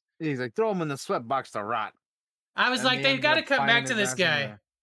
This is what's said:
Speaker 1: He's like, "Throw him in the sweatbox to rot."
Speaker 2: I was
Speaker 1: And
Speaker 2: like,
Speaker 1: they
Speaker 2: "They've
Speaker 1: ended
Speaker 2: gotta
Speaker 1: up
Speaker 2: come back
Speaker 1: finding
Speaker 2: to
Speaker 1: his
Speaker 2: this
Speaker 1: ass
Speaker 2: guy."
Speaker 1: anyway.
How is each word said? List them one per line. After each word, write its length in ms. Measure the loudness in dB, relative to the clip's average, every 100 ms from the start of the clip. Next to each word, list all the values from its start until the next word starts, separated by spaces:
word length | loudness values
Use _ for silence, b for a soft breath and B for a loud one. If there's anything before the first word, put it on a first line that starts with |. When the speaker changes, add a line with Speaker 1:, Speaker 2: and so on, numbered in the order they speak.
| _ -8
Speaker 1:
He's 200 | -4 -2
like, 160 | -4 0
"Throw 160 | 0
him 100 | 0
in 60 | -2
the 80 | -4
sweatbox 560 | -4 -4 -2 -4 -4
to 120 | -6
rot." 300 | -4 -4 -6 -10 _ _ _ _ _ 0
Speaker 2:
I 140 | 0
was 100 | 2
Speaker 1:
And 40 | 2
Speaker 2:
like, 120 | 2
Speaker 1:
they 40 |
Speaker 2:
"They've 60 | 2
Speaker 1:
ended 120 | 2
Speaker 2:
gotta 180 | 2 2
Speaker 1:
up 40 | 2
Speaker 2:
come 100 | 0 4
back 20 | 2 2
Speaker 1:
finding 20 | 0
Speaker 2:
to 40 |
Speaker 1:
his 100 | -2
Speaker 2:
this 40 |
Speaker 1:
ass 40 | 0
Speaker 2:
guy." 200 | 2 2
Speaker 1:
anyway. 160 | -2 -8 _ _